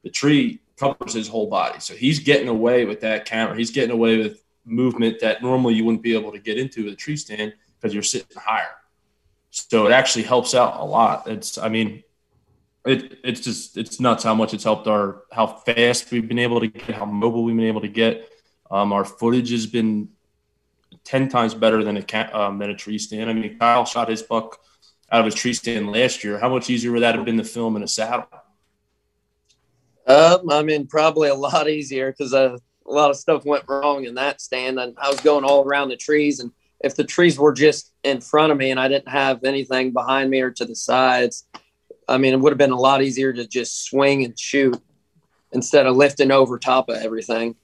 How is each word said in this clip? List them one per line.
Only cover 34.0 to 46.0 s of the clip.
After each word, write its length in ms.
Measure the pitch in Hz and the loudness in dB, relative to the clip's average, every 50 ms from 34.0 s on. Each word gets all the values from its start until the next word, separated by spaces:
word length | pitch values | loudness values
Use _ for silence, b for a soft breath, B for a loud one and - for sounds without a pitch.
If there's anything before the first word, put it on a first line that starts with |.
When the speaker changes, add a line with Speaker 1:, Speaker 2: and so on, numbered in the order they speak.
| 131 | -6
Speaker 2:
in 100 | 120 120 | -10 -6
that 260 | 127 135 143 - - | -4 -4 -4 -4 -8
stand, 380 | - - 127 127 127 131 131 127 | -10 -8 -8 -6 -4 -4 -4 -4
and 160 | 123 123 120 | -6 -8 -8
I 120 | - 143 139 | -4 -2 -2
was 100 | 143 135 | -2 2
going 220 | - 151 147 143 135 | 4 4 4 4 4
all 200 | 139 143 143 139 | 4 4 4 4
around 260 | 139 143 143 139 131 | 4 0 0 0 -2
the 80 | 123 | -6
trees, 420 | - - - 151 151 147 147 139 131 | -8 -2 0 2 2 2 2 -2 -4
and 120 | 123 120 _ _ _ _ _ _ | -10 -14 _ _ _ _ _ _
if 140 | - - - | -4 -4 -2
the 80 | - 147 | -2 -4
trees 340 | - - - 175 170 147 135 | -2 2 4 4 4 4 4
were 140 | 147 151 135 | 4 2 4
just 400 | 135 151 151 147 - - _ _ _ - | 4 4 4 4 2 -10 _ _ _ -2
in 160 | 135 139 120 | -2 -2 -2
front 320 | - - - 151 156 156 | -2 0 2 4 4 4
of 60 | 147 | 2
me 140 | 139 131 131 | 0 0 -2
and 80 | 131 131 | 0 0
I 100 | 131 131 | 0 0
didn't 180 | 139 139 - | 0 0 -2
have 380 | - 131 143 135 135 131 113 127 | -2 -2 0 0 0 0 0 -2
anything 460 | 135 139 139 131 - 131 127 127 127 | -2 -2 -2 -4 -2 -2 -2 -2 0
behind 380 | 120 127 120 127 131 135 135 135 | -2 -2 -2 0 0 0 0 0
me 120 | 135 131 | 0 0
or 100 | 127 127 | -2 -2
to 140 | 123 - 120 | -4 -6 -8
the 100 | 117 113 | -8 -8
sides, 720 | - - - 123 127 131 127 127 123 123 117 - - _ _ - - _ _ _ _ _ _ - _ _ - | -10 -4 0 2 2 4 4 4 2 0 -2 -4 -8 _ _ -20 -20 _ _ _ _ _ _ -20 _ _ -2
I 80 | 127 | 0
mean, 160 | 131 135 131 131 | 2 4 2 2
it 60 | 135 | 4
would 100 | 131 151 | 4 2
have 60 | 143 | 4
been 140 | 143 143 131 | 4 2 2
a 80 | 127 123 | 4 2
lot 220 | 131 135 139 135 | 4 4 4 4
easier 300 | 135 139 120 131 135 135 | 2 0 0 -2 -2 -2
to 160 | 123 120 117 | -2 -4 -8
just 380 | 107 - 127 117 - - - - | -6 -4 -6 -4 -4 -8 -10 -10
swing 400 | - - 135 139 139 139 139 131 | -4 0 2 4 4 2 2 -2
and 120 | 117 117 | -4 -6
shoot 400 | - - - - 139 139 131 120 117 _ _ _ _ _ _ _ _ _ _ _ _ _ _ - | -10 -8 -2 0 2 2 2 0 -2 _ _ _ _ _ _ _ _ _ _ _ _ _ _ -6
instead 320 | 127 123 - - 147 131 | -6 -2 4 4 6 6
of 100 | 131 123 | 6 6
lifting 360 | 131 | 6